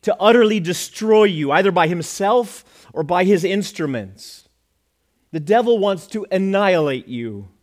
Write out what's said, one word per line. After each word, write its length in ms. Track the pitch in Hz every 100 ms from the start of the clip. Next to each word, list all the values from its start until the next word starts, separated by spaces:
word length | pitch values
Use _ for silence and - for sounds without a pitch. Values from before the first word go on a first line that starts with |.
to 140 | - -
utterly 400 | 202 233 220 214
destroy 640 | 170 175 - - 220 214 208
you, 260 | 165 139
either 200 | 151 190
by 160 | 180 165
himself 1000 | 175 - - 196 247 220 - _ _ _
or 100 | -
by 220 | 156 180 185
his 180 | 202
instruments. 1040 | 165 196 202 - 156 127 98 98 - - _ _ _ _ _ _ _ _ _
The 80 | 160
devil 360 | 147 220 240 233
wants 300 | 202 190 -
to 180 | 220 -
annihilate 760 | 190 190 196 202 180 151 131 -
you 420 | 120 117 101 98 _